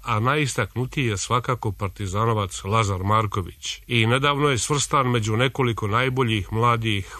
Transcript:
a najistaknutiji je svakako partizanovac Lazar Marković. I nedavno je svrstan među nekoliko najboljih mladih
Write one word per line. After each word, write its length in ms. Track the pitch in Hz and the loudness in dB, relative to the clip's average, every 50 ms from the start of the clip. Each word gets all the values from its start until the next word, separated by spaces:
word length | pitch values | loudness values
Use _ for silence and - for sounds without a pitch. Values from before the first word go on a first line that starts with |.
a 180 | - 120 113 107 | -2 -2 0 0
najistaknutiji 840 | 117 127 143 156 147 123 - 123 107 - - 113 127 127 - 151 131 | 2 2 2 0 0 0 0 -2 -4 -2 -2 -4 -6 -4 -2 -2 0
je 100 | 113 101 | 0 0
svakako 560 | 95 - - 117 123 - - 123 - - 110 | -2 -2 0 0 0 0 -2 -4 -2 -2 -4
partizanovac 920 | 95 - 104 92 - - 104 92 90 104 113 117 113 107 101 90 - - - | -4 -4 -6 -6 -6 -6 -8 -4 -2 0 0 2 0 0 -2 -4 -6 -8 -4
Lazar 400 | 98 107 113 107 98 98 90 92 | 0 0 2 2 2 0 -2 0
Marković. 760 | 101 107 110 110 104 - 101 87 87 - - - - - - - | 2 2 2 2 0 -2 -4 -6 -6 -10 -10 -10 -10 -10 -10 -6
I 200 | - 123 117 110 | -2 2 2 4
nedavno 420 | 113 123 135 139 143 143 139 147 143 | 4 4 2 2 2 2 2 2 2
je 100 | 131 110 | 2 0
svrstan 480 | - - 151 139 - - 156 139 131 123 | 0 0 0 0 0 2 2 2 2 2
među 260 | 123 117 104 110 107 | 2 2 0 0 2
nekoliko 500 | 113 127 131 - - 131 120 110 - 110 | 2 2 0 2 0 0 0 0 -2 -2
najboljih 640 | 101 104 120 131 131 123 131 127 113 113 101 90 - | 0 0 2 0 0 0 0 2 2 0 0 -2 -2
mladih 640 | 107 113 120 120 117 117 113 113 104 98 98 - - | 0 2 2 4 2 2 0 -2 -2 -2 -4 -6 -12